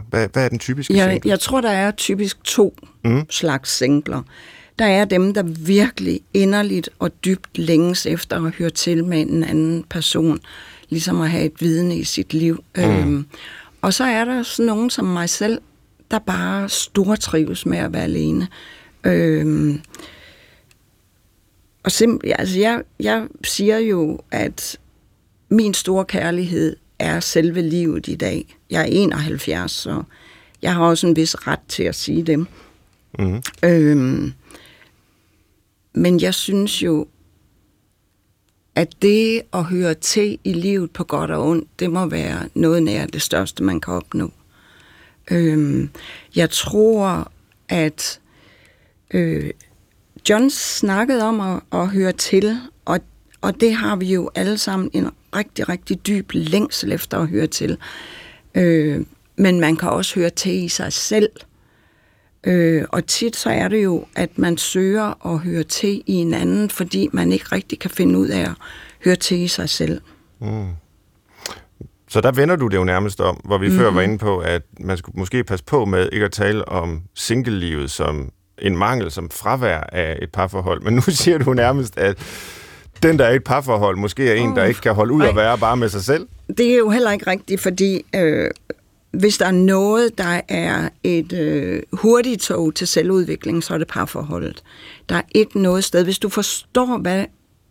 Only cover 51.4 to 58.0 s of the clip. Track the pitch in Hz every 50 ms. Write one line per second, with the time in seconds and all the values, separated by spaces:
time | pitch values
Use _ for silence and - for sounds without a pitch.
51.4 | 196 190 180 - - - - 175 175 190 196 190 185 185 180 - - - - 190
52.4 | 202 214 226 247 247 269 - _ - - 262 277 - - _ _ _ _ _ _
53.4 | - 202 190 - 226 233 220 226 214 208 208 185 185 185 190 185 170 - - 185
54.4 | 185 196 214 208 - 208 190 190 185 - - 202 185 - - _ _ _ - 202
55.4 | 208 - - - - - 180 180 - - 196 180 - 196 208 196 196 - - 175
56.4 | 165 156 165 208 214 - - - - - 95 - - - - - 165 156 175 -
57.4 | 160 156 - - - 160 165 - - - - -